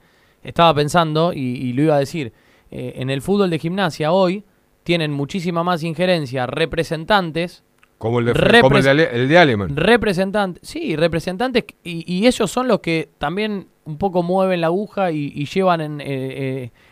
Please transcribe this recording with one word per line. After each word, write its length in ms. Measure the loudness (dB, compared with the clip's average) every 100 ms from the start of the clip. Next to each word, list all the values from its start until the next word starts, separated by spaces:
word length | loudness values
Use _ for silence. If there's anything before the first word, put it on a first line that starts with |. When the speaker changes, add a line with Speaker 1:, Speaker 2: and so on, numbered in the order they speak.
| _ _ _ _
Speaker 1:
estaba 320 | -4 4 4
pensando, 580 | 4 2 2 2 2 0
y, 60 | -2
y 340 | -4 -4 -4
lo 100 | 0
iba 120 | 2 2
a 20 |
decir, 320 | 0 -4 -8 -12 _ _ _
eh, 240 | -12 -10 -8
en 140 | -6
el 120 | -4
fútbol 280 | 0 0 2
de 80 | 0
Gimnasia 540 | -4 -2 -4 -2 0
hoy 320 | 2 2 -2 -8 _ _ _
tienen 300 | -2 -2 -2
muchísima 500 | -4 -4 -4 -4 -2
más 200 | -2 -2
injerencia 640 | -4 -2 0 0 -2 -4 -4
representantes, 1160 | -2 -4 -2 -4 -4 0 0 0 -4 -6 -10 _ _ _ -8
Speaker 2:
Como 200 | -2 0
el 60 | 2
de 60 |
Fre-, 260 | 2 4 6
Speaker 1:
repres-, 0 |
Speaker 2:
como 160 | 8 6
el 40 |
de 60 | 6
Ale-, 200 | 4 2
el 160 | 0 4
de 100 | 6
Aleman. 380 | 6 4 -2 0
Speaker 1:
representantes, 920 | 2 2 2 -2 -2 -2 -2 -6 -12
sí, 280 | -8 -6 0
representantes, 680 | 0 -2 -6 -4 -2 -2 -2 -8
y, 200 | -10 -8 -6
y 140 | 2 2
ellos 240 | 2 0
son 160 | -2 0
los 120 | 0
que 280 | 0 -2 -4 -6
también 500 | -6 -4 -4 -6 -10 _
un 140 | -14 -4
poco 240 | -2 0
mueven 360 | 0 0 0 0
la 60 | 0
aguja 440 | -2 -4 -4 -2
y, 200 | -2 -6
y 100 | -6 -6
llevan 340 | 0 0 0
en, 200 | -2 -8
eh, 60 | -8
eh, 600 | -6 -6 -6 -6 -6 -10 -16 _